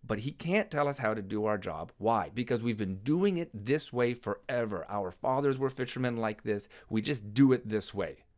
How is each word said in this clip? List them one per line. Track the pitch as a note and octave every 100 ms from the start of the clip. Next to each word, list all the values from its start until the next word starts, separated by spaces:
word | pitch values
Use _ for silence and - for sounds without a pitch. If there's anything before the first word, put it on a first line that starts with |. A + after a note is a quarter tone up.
but | - G#2+
he | A#2+
can't | - E3 G3+ -
tell | D3 C#3+
us | C#3
how | A2+
to | A2
do | F#2+ G#2+ G#2+
our | G#2
job. | F2+ D#2 E2 _
Why? | G#2+ A2+ D#2
Because | G#2+ A#2 A#2+
we've | A#2 G#2+
been | G2 F#2+
doing | A#2 D#3+ G3+ F3+
it | E3+
this | G#2+ G2+ C#3+ -
way | A#2+ B2
forever. | A#2+ - G2+ - B2 A2+ F#2+ D#2
Our | G#2 F#2+
fathers | - - C3 C#3 C3
were | C3+
fishermen | B2+ B2+ - B2+ A#2
like | A2 G#2+
this. | G#2+ G#2 - - -
We | A2
just | G#2+ C3 G#2
do | A2 C#3
it | B2 A2
this | G#2+ -
way. | G2 E2 - _